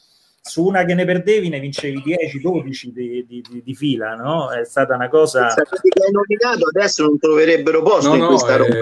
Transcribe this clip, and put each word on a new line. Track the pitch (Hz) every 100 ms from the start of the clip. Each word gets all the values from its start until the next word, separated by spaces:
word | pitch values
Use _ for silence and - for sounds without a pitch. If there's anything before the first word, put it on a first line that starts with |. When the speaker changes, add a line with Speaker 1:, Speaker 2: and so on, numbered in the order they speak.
| _ _ _ _
Speaker 1:
su | - -
una | 180 190
che | 175
ne | 180
perdevi | 180 180 180 214 175
ne | 143
vincevi | 139 135 147 135
dieci, | 135 175 156 139
dodici | 156 175 135 131 127
di, | 120 123 120 123
di, | 120 120
di, | 120
di | 120
fila, | 127 147 120 110
no? | 113 127 165 135
È | 123
stata | 117 - 135
una | 127 123
cosa | 151 156 127 120
Speaker 2:
Sapete | 113 151 381 190
che | 190
hai | 190
nominato, | 202 202 208 240 240 -
adesso | 160 202 - 151
non | 147
troverebbero | 156 151 160 165 143 240
posto | 240 196 139
Speaker 3:
No, |
Speaker 2:
in | 156
Speaker 3:
no, | -
Speaker 2:
questa | 131 - 131
Roma, | 120 226